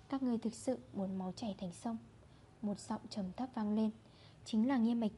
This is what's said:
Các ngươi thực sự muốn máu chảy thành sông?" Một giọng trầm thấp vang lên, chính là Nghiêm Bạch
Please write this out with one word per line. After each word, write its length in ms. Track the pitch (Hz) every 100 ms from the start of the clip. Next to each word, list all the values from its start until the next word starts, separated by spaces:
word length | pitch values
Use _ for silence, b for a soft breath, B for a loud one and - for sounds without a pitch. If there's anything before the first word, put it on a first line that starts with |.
| -
Các 140 | 269
ngươi 160 | 254 233
thực 160 | 220
sự 240 | - - 240 -
muốn 260 | 202 190 190
máu 140 | 185
chảy 220 | 180 226 190
thành 140 | 185
sông?" 240 | - 233 226 - - B B B -
Một 180 | 208 196
giọng 200 | - 214 -
trầm 220 | 214 185 185
thấp 120 | 254
vang 200 | 226 208
lên, 160 | 214 220 - B B B B
chính 240 | - 214 247
là 100 | 262
Nghiêm 220 | 226 233
Bạch 120 | 214